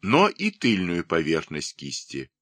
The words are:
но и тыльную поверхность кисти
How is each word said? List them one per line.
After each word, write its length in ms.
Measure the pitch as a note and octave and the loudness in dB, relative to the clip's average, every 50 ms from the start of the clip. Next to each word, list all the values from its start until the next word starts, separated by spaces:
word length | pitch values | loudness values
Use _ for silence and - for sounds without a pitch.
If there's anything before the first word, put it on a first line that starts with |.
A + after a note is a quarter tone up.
| - | 0
но 260 | F#2+ A#2 D3+ G3 G#3 | 4 4 6 6 4
и 220 | - _ G3 G#3+ | 2 _ -4 -4
тыльную 520 | G3+ _ - B2 A2+ F#2+ F#2 F2 F2 E2+ E2 | -4 _ 0 2 2 2 2 0 -2 -2 -2
поверхность 720 | _ E2+ E2 D#2+ D2 D#2+ D#2 D2 - D#2+ D2+ C#2+ - - | _ 0 0 2 2 0 0 -2 -4 -8 -8 -8 -10 -12
кисти 540 | - - C#2 C2 - - - - C2+ C2+ C2 _ _ | -12 -12 -10 -10 -12 -12 -12 -12 -12 -12 -12 _ _